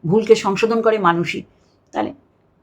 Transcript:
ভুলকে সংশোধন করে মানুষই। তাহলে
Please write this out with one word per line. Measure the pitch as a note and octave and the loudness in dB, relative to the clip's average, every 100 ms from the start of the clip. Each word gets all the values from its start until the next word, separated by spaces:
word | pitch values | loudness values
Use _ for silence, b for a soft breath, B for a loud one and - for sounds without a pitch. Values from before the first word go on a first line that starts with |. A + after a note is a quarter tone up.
| D#3 | -2
ভুলকে | G#3 A3 | 0 4
সংশোধন | A3 G#3+ F#3+ A3+ A3+ | 2 2 -2 0 2
করে | A3+ A3 | 0 2
মানুষই। | F#3 E3+ E3+ - - _ _ _ _ | 0 0 -4 -8 -14 _ _ _ _
তাহলে | - - - _ _ _ _ | -8 -8 -10 _ _ _ _